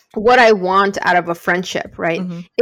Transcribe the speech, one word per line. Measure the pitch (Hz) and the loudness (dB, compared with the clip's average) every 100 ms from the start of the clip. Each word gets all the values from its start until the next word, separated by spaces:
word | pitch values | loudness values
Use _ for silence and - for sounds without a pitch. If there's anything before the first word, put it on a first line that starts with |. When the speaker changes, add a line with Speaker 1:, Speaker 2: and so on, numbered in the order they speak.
| _ | _
Speaker 1:
what | 226 208 254 | -4 2 4
I | 226 | 6
want | 214 180 190 196 202 | 4 2 0 0 -2
out | - 175 | -2 0
of | 170 | -2
a | 170 | -4
friendship, | - 180 180 - - - | -4 -4 -4 -8 -10 -8
right? | 175 165 | -6 -4
Speaker 2:
Mm-hmm. | 185 170 175 - | -6 -12 -6 -2